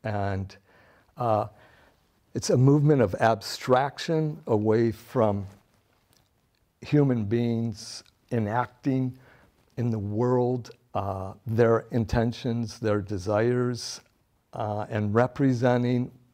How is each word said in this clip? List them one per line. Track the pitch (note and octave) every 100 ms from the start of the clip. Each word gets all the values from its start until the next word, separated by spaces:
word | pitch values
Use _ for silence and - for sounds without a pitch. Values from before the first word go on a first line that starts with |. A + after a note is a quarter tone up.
And, | A2 G#2 G2 G2 F#2+ - _ _ _ _ _ -
uh, | A#2+ G#2+ A2+ - - _ _ _ _ _ _
it's | - -
a | D#3+
movement | C3 D3 D3 C#3+
of | G#2+ -
abstraction | A2+ A2 - - - B2+ C#3 - - D#3+ D#3 D3+ -
away | A2+ G#2+ A2 A#2
from | G#2 - C3 G#2+ G2+ G2 - _ _ _ _ _ _ _ _ _ _ _ _
human | - D3 C#3 A#2+
beings | G2+ A#2 A#2+ A2+ A#2 G#2 - - - _ _
enacting | A#2 G#2 A#2 A#2+ _ D3 C3 B2+ B2+ - _ _ _ _ -
in | A#2+
the | A2
world, | G2+ G#2 B2 B2 B2 B2+ A2+ - _
uh, | - G2 F#2+ F#2+ - -
their | A2+ A#2 A2+ -
intentions, | B2 A2 B2 A#2 A#2 C3 A#2 A#2+ -
their | A2 G#2
desires, | G2 G#2 F#2 G#2 A#2 B2 B2 A#2+ - - _ _ _ _ _
uh, | - G#2+ G#2 G#2+
and | A2+ G#2
representing | G#2+ B2+ - C#3 B2 B2+ B2 B2 B2 B2+ - _